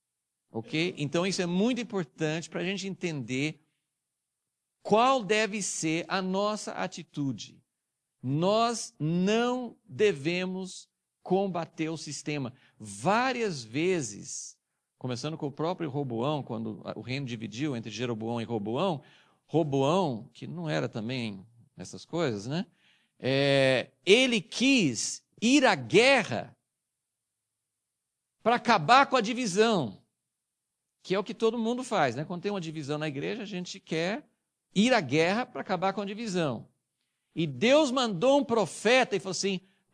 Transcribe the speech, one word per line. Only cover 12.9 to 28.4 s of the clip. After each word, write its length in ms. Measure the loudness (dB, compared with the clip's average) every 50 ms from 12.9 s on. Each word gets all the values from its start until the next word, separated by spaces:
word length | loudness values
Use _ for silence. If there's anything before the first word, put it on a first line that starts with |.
| -10 -4 0 2 2 2 2 0 0 -2 -2 -4 -4 -6 -8
vezes, 920 | -6 -4 0 0 2 2 0 -2 -6 -8 -12 -14 -12 -12 -12 -14 -16 -18 _ _ _ _ _ _ _ _ _
começando 400 | -6 -6 -6 -4 -4 -6 -6 -6
com 80 | -8
o 60 | -8
próprio 380 | -6 -4 -4 -4 -2 -4 -6 -6
Roboão, 520 | -4 -4 -4 -4 -2 -2 -2 0 -2 -2
quando 400 | -4 -6 -6 -6 -6 -8 -8 -10 -10 -12 -10
o 60 | -10
reino 260 | -8 -6 -6 -6 -4 -6
dividiu 480 | -8 -8 -8 -8 -6 -6 -4 -4 -4
entre 160 | -6 -8 -8
Jeroboão 500 | -8 -6 -4 -4 -4 -4 -4 -4 -4 -4
e 20 | -4
Roboão, 600 | -4 -4 -4 -2 -2 -2 -2 0 -2 -2 -4 -8 _ _ _ _ _ _ _ _
Roboão, 840 | -2 0 2 2 2 2 2 2 4 4 2 2 0 -2 -4 -8 -12 _
que 140 | -16 -14 -12
não 200 | -10 -8 -4 -2
era 220 | -2 -2 -2 -2
também 560 | -4 -6 -6 -4 -4 -4 -6 -6 -8 -10 -16 -20 _ _ -20 _ _ -14
essas 260 | -14 -14 -14 -16 -12
coisas, 420 | -6 -4 -2 0 0 -2 -4 -6 -4
né? 180 | -4 -4 -6 -6 _ _ _ _ _ _ _ _ _ -6
É, 720 | -2 0 2 2 4 4 4 4 4 4 4 2 0 -4 _ _ 4
ele 380 | 6 6 8 6 4 2 0
quis 800 | -2 -4 -2 0 2 4 4 4 4 2 0 -2 -6 -6 -8 -10 _ _ _ 0
ir 240 | 2 4 6 6 6
à 120 | 6 4
guerra 800 | 2 0 2 4 6 6 6 6 4 2 0 -4 -6 -6 -8 -14 _ _ _ _ _ _ _ _ _ _ _ _ _ _ _ _ _ _ _ _ _ _ _ _ _ _ _ _ _ _ _ _ _ _ _ _ _